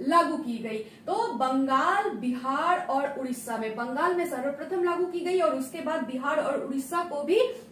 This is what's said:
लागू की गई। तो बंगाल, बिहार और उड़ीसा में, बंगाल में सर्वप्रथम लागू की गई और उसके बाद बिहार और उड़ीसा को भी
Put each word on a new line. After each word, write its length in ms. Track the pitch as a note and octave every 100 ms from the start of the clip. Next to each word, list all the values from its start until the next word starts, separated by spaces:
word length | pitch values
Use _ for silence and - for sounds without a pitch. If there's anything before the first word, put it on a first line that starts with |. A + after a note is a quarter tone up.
लागू 360 | C4 E4 D4 -
की 200 | A#3+ A3+
गई। 200 | A3+ G#3+
तो 560 | - - D#4+ G#4 A#4
बंगाल, 760 | - C4 C4+ C4+ C4 E4 G4+ G#4
बिहार 800 | G#3 B3 B3 C4 C#4+ F4 F4+ -
और 300 | C4+ C#4 C4
उड़ीसा 380 | B3+ A#3+ A#3+ A3+
में, 180 | A3 A3
बंगाल 400 | B3 C4+ F4 F4
में 140 | E4
सर्वप्रथम 540 | B3+ C#4 C#4+ D#4+ F#4
लागू 220 | F4 E4+ F4+
की 140 | E4+
गई 200 | F4 F#4
और 160 | D#4 C4+
उसके 260 | - E4
बाद 220 | C#4+ -
बिहार 360 | - B3+ C#4+ D4+
और 260 | - C4+ A3+
उड़ीसा 380 | C4+ - F4
को 200 | F4 D4
भी 180 | D4 G#4 B4+ - -